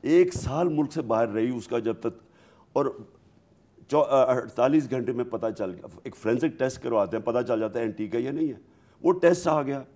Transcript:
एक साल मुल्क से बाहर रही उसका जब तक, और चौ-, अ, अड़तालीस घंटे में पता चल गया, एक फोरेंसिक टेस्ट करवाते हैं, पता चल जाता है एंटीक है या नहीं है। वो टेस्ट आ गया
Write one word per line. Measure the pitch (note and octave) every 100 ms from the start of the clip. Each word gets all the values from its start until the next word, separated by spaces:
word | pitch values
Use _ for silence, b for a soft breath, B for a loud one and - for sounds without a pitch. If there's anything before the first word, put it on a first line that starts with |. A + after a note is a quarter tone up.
| C3+
एक | E3+ F3+
साल | - - C#3+ F3
मुल्क | D3+ C#3+
से | D#3+
बाहर | A#2+ A2 A2+
रही | G#2+ A#2
उसका | B2 - A#2+
जब | A2+ A2
तक, | A#2 - _ b b b b C#3
और | C#3 - A2 _ _ _ _ _ _ _ -
चौ-, | D3 B2+
अ, | C3+ B2+
अड़तालीस | B2+ A2+ - B2+ D#3 C3
घंटे | C3 A#2+
में | A#2+ B2
पता | A2+ A2+
चल | G#2+ G2
गया, | F2+ - - -
एक | -
फोरेंसिक | A2 A#2+ D#3+ D#3+
टेस्ट | C3 B2+
करवाते | B2 A2+ G2 A2
हैं, | G#2+
पता | A#2+
चल | A#2 A2+
जाता | A2 A2+
है | A2+
एंटीक | G2 G#2+ A#2
है |
या | B2+
नहीं | C#3+ D#3
है। | A2 b b b b
वो | E3
टेस्ट | F3+ F3 F3 F3
आ | D#3
गया | C#3 C#3 C3